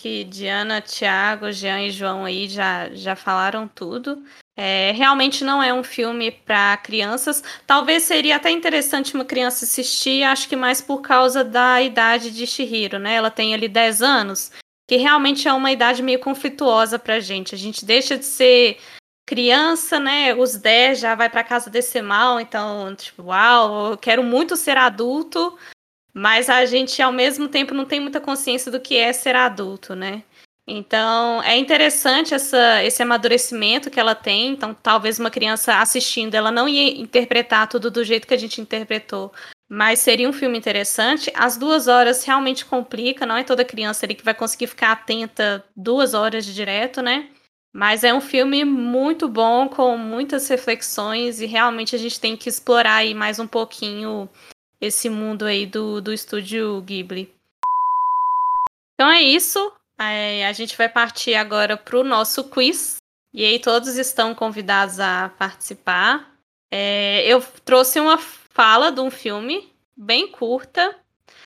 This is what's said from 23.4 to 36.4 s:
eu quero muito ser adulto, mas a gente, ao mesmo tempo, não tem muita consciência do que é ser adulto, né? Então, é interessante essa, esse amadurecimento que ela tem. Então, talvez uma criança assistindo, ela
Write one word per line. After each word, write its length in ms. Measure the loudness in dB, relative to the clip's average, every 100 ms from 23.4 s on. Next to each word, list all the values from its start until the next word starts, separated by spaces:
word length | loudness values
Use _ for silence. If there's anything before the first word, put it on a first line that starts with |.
| 6 6 4 2 -4
eu 60 | -2
quero 240 | 2 2
muito 320 | 4 2 2 -2
ser 200 | 0 4
adulto, 800 | 4 2 -4 -2 -4 -4 -4 -6 -20 -20 _ _ _
mas 340 | -2 2 4 4
a 160 | 4 4
gente, 360 | 2 0 0
ao 100 | 0
mesmo 360 | 2 0 0 -4
tempo, 260 | -2 -2
não 120 | -4 -4
tem 140 | -4
muita 200 | -4 -6
consciência 500 | -4 -4 -2 -4 -4
do 80 | -8
que 180 | -2 0
é 140 | 0
ser 220 | 0 2 4
adulto, 600 | 2 0 -8 -10 -12 -10
né? 260 | -8 -10 -14 _ _ _ -14
Então, 760 | -12 -2 0 2 2 0 0
é 140 | 2 2
interessante 760 | 4 4 4 2 2 2 2
essa, 480 | -2 0 4 6 4
esse 180 | 2 0
amadurecimento 840 | 0 2 2 2 0 -2 0 0 -2
que 80 | 0
ela 160 | 0 0
tem. 360 | 0 -2 -2
Então, 220 | -4 -6
talvez 460 | -4 2 2 2 -2
uma 100 | -4
criança 480 | -2 -2 -2 2 2
assistindo, 540 | 2 0 -2 -4 -2
ela 160 | 0